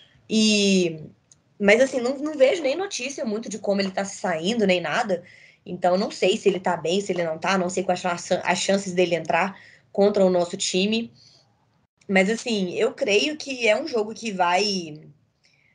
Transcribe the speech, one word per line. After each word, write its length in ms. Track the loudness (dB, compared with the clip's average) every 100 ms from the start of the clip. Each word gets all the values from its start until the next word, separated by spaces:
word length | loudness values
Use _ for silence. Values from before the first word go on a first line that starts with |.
| _ _ -2
E, 720 | 2 4 4 4 4 2 -4 -14 -20 _ _ _ 0
mas, 220 | 4 6
assim, 180 | 4 2
não, 200 | -2 -2
não 180 | -6 4
vejo 260 | 4 4
nem 140 | -2 -2
notícia 480 | -6 -6 -8 -6
muito 240 | -6 -6 -6
de 100 | -6
como 220 | -2 0
ele 100 | 0
tá 140 | -4
se 120 | -6 -4
saindo, 500 | -4 -2 0 2 2
nem 160 | 2
nada. 420 | 0 -2 -2 -4 -6 -20 -20 _
Então, 320 | -14 -2 0 2
não 140 | -2
sei 260 | 0 0 2
se 100 | 2
ele 100 | 2
tá 160 | -2 -2
bem, 240 | -2 -2
se 100 | -2
ele 140 | -4
não 140 | -4 -4
tá, 180 | 0 0
não 140 | 0
sei 120 | -2
quais 180 | -2 -2
são 100 | -2
as 160 | -4 -2
chan-, 160 | -2
as 140 | 0 0
chances 340 | 0 0 0
dele 220 | 0 2
entrar 440 | 0 0 0 0 -4 -20 -20 _
contra 320 | 2 2 4
o 60 | 4
nosso 260 | 4 0 -4
time. 520 | -2 0 0 -2 -4 -14 _ _ _ _ _ _ _ _ 0
Mas, 200 | 2 2
assim, 460 | 0 -2 -2 -2
eu 180 | 0 -2
creio 440 | 0 0 2 0 -4
que 300 | -10 -2 0
é 140 | 0
um 60 | 0
jogo 260 | -4 -4
que 200 | -6 -6
vai, 680 | 0 2 2 0 -4 -6 -14 -20 -20 _ _ _ _ _